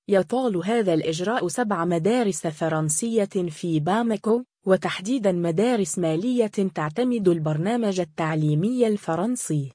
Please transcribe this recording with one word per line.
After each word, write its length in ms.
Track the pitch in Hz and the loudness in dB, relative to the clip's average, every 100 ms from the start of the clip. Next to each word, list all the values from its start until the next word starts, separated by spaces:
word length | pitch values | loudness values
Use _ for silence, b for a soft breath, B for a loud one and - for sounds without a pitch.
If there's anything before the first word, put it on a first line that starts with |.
| - | 0
يطال 500 | 190 165 247 254 185 180 | 2 2 0 0 0 0
هذا 280 | 233 190 | 0 2
الإجراء 540 | 160 151 160 185 240 175 | 2 0 -2 -2 -2 -2
سبع 380 | - 226 185 170 | -2 -2 0 0
مدارس 640 | 170 175 247 214 180 170 | 0 2 2 0 -2 -4
فرنسية 840 | 156 160 156 156 - 233 226 196 196 175 | -4 -2 0 0 -2 -2 0 0 -2 -4
في 300 | 151 175 156 | -4 -2 0
باماكو، 640 | 151 214 233 202 214 233 247 _ 196 | 0 0 0 -2 0 0 -2 _ 0
وتحديدًا 680 | 185 175 - 185 262 202 | 2 0 -6 -4 0 0
مدارس 680 | 175 170 165 233 233 190 - | 2 0 2 2 2 0 0
مالية 520 | 165 156 240 247 214 - 190 - | 0 0 0 0 0 0 -2 -2
تعتمد 520 | 151 156 254 240 185 | -4 -2 0 2 2
البرنامج 720 | 170 156 156 185 240 214 185 | 2 2 0 0 0 0 0
التعليمي 880 | 160 - 160 156 151 151 202 254 226 | -4 -2 -2 0 2 2 0 2 2
الفرنسي. 840 | 208 - 165 214 247 - 151 135 | 0 -2 -2 -2 -4 -2 -4 -4